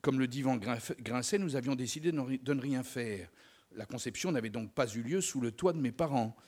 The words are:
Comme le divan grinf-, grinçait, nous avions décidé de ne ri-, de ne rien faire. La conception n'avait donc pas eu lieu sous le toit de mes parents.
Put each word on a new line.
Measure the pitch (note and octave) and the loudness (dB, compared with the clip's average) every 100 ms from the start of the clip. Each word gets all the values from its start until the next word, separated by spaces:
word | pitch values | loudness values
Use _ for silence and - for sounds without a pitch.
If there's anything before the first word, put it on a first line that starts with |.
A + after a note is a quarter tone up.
Comme | - C3 | 2 2
le | B2+ | 2
divan | B2+ C3 B2 | 2 0 0
grinf-, | G#2 A#2 - D3 | 0 -4 -4 -8
grinçait, | G#2+ B2 B2 G3+ | -4 -2 0 0
nous | F#3 C3+ | 2 0
avions | B2 C3 | 0 0
décidé | A#2+ D#3 D#3+ | -2 0 0
de | D#3 | 0
ne | |
ri-, | B2+ C3 | -2 -2
de | C3 | 0
ne | C#3+ | 0
rien | C3+ C3 | 2 -2
faire. | B2+ B2+ A#2 G2+ F2 - - - _ - | -2 -4 -4 -4 -8 -18 -20 -20 _ -12
La | G#2 | -8
conception | B2 B2 - F#3 | -4 -4 -2 0
n'avait | C#3+ A2 | 0 0
donc | A2+ G#2+ | -4 -4
pas | - B2 | 0 0
eu | A2 | 0
lieu | A#2 F#3 | 0 0
sous | F3 C3+ | 0 0
le | A#2+ | -2
toit | A2 F3+ | 4 2
de | E3 | 4
mes | B2+ | 0
parents. | A#2+ D#3+ C3+ A2 - | 2 2 2 2 -4